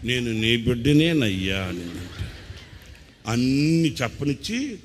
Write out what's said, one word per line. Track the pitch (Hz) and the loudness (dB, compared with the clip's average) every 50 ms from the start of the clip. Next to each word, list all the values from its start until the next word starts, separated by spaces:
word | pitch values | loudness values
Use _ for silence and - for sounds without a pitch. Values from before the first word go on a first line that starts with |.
| - | 0
"నేను | 110 123 127 120 120 113 | 0 0 0 0 0 0
నీ | 110 110 113 117 | 0 2 4 2
బిడ్డనేనయ్యా" | 120 113 120 123 120 117 139 147 147 156 170 170 156 127 104 95 95 92 95 95 | 4 2 0 0 2 2 4 6 6 6 6 4 2 2 2 2 0 0 0 -2
అని | 95 95 90 87 87 87 87 85 85 90 - - - - - - - - - - - - - - - - - - - - - - - - | -2 -2 -4 -4 -6 -8 -8 -10 -10 -10 -12 -8 -8 -8 -8 -8 -14 -16 -16 -16 -16 -18 -20 -20 -20 -20 -20 -20 -20 -20 -20 -20 -14 -6
అన్ని | - 113 120 123 127 135 139 147 156 165 165 165 156 120 - 175 | -2 0 2 2 2 2 4 4 4 4 4 2 2 0 0 -4
చెప్పనిచ్చి | - - - 139 143 139 - - - 214 240 277 294 226 175 | -4 -4 -2 -2 -2 -2 -2 -4 -6 -4 -4 -4 -4 -8 -10